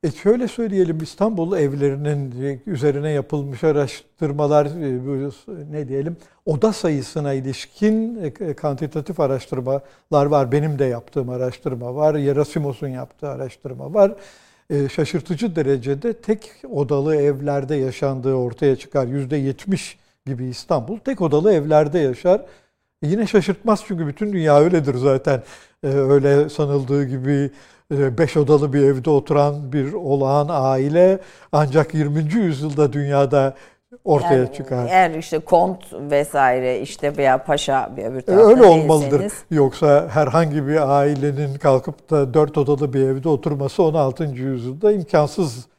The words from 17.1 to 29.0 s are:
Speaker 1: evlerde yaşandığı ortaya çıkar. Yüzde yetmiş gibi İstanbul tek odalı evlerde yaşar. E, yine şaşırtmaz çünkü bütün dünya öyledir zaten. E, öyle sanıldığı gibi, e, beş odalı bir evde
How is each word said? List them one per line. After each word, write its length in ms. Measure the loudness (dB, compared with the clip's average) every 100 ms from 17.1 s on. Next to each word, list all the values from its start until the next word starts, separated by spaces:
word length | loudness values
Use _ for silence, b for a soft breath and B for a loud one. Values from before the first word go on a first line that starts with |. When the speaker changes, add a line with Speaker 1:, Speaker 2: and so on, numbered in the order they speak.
| 2
Speaker 1:
evlerde 580 | 2 0 -4 -4 -4 -4
yaşandığı 580 | -4 -4 -4 -2 -2
ortaya 420 | -2 -2 0 0 0
çıkar. 300 | -2 -4 -2
Yüzde 300 | -4 -4 -2
yetmiş 640 | -4 -6 -4 -4 -4 -18 _ _ -10
gibi 180 | -8
İstanbul 540 | -8 -10 -4 -4 -2 -8
tek 220 | -6 -2
odalı 320 | 2 2 2
evlerde 460 | 0 4 4 4 0
yaşar. 420 | -2 0 2 0 0 b b b _ _
E, 40 | -4
yine 180 | -2 2
şaşırtmaz 560 | 2 0 -4 0 -2 -2
çünkü 200 | -6 -6
bütün 260 | -4 -4
dünya 280 | 0 4 6
öyledir 340 | 6 4 0
zaten. 480 | 0 2 2 0 -2 -4 B B B
E, 20 | -4
öyle 600 | 0 4 4 4 2 2
sanıldığı 560 | -2 -2 -2 0 -2
gibi, 460 | -2 -4 -2 0 -2 b b b _
e, 240 | -2 -2 0
beş 180 | 0 2
odalı 360 | 4 4 2
bir 100 | 2
evde 280 | 2 2